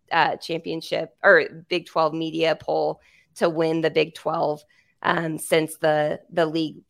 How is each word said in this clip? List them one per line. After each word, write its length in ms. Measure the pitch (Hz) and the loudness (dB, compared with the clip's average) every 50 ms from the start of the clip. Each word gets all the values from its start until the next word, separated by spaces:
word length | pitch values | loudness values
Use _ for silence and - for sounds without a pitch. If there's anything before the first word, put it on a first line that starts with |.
| _ - - | _ -2 0
uh, 240 | 165 151 160 - | 2 2 2 0
championship 800 | - - - 160 160 165 170 160 165 - - 170 160 160 156 _ _ - | -4 -6 -6 -8 -6 -6 -6 -8 -8 -8 -6 -4 -4 -6 -6 _ _ 4
or 400 | 196 190 160 143 - - 160 170 - | 6 6 6 6 2 -4 -12 -8 -4
Big 160 | 180 175 165 | -4 -4 -4
twelve 260 | - - 170 160 156 151 | -4 -2 0 0 0 0
media 460 | 160 165 160 156 165 160 160 156 156 | -2 -6 -4 -4 0 0 0 0 -2
poll 400 | - - 156 160 151 151 160 - _ _ _ _ _ _ - | -4 -4 -2 -2 -2 -2 -4 -6 _ _ _ _ _ _ -6
to 120 | - 214 175 | -2 0 0
win 320 | 160 160 165 160 160 165 | 2 2 0 0 0 2
the 100 | 160 156 | 0 0
Big 240 | 151 160 156 160 - | 2 2 0 0 -2
twelve, 480 | - - 160 160 165 156 151 151 151 - _ _ _ _ _ _ - - | -8 -6 -4 -2 -2 0 -2 -2 -4 -8 _ _ _ _ _ _ -4 -2
um, 360 | - 175 165 165 160 156 156 | 0 0 0 0 -4 -4 -6
since 380 | - - - 165 156 156 - | -4 0 2 2 2 0 -4
the, 440 | - - 156 151 151 151 151 - - - - | -2 0 0 2 2 0 0 -2 -6 -10 -6
the 140 | 165 - - | -2 0 0
league, 320 | 160 151 165 160 151 - - - _ | 0 0 -2 -4 -4 -6 -12 -18 _